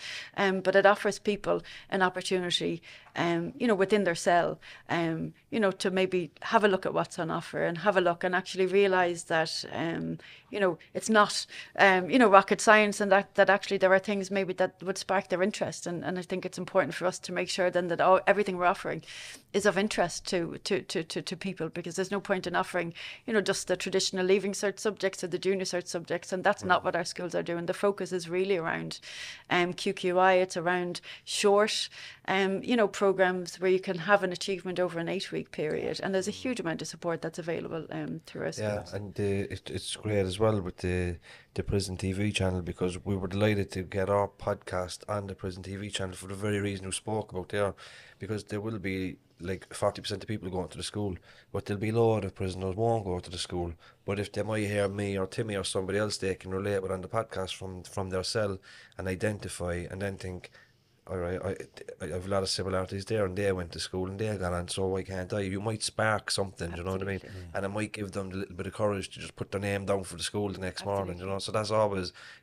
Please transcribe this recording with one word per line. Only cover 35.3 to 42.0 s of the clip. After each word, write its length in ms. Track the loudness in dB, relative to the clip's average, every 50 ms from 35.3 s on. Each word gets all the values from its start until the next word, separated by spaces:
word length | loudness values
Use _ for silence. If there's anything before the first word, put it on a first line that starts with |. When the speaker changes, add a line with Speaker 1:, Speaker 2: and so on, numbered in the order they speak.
| -4 -6 -6 -6
Speaker 1:
period, 500 | -6 -4 -2 -2 -2 -2 -2 -4 -4 -4 -2
and 120 | -2 0
there's 140 | 0 0 -2
a 40 | -4
Speaker 2:
Mm. 100 | -4 -4
Speaker 1:
huge 180 | -4 -4 -2
amount 200 | -2 -4 -4 -4 -6
of 60 | -8
support 320 | -10 -6 -4 -4 -4 -2
that's 180 | -4 -6 -6 -6
available, 480 | -4 -4 -4 -4 -4 -4 -6 -8 -8 -8
um, 300 | -8 -6 -6 -6 -8 -8 -10
through 160 | -12 -8 -6 -6
our 40 | -4
Speaker 2:
Yeah, 40 | -4
Speaker 1:
schools. 400 | -2 -2 -2 -2 -2 -4 -6 -8
Speaker 2:
and, 260 | -8 -8 -8 -4 -2
uh, 20 | 0
it, 480 | 0 0 0 -2 -2 -6 -8 -8 -8
it's 260 | -8 -8 -6 -8 -8
great 280 | -6 -4 0 2 2 2
as 140 | 0 0 2
well 220 | 2 2 4 2
with 180 | 0 -4 -6 -4
the, 380 | -2 -2 0 0 0 -2 -4 -6 -10 -16 -20 -20 -20 _ -6
the 80 | -6 -2
Prison 340 | 0 0 0 0 -2 -4
T 160 | -4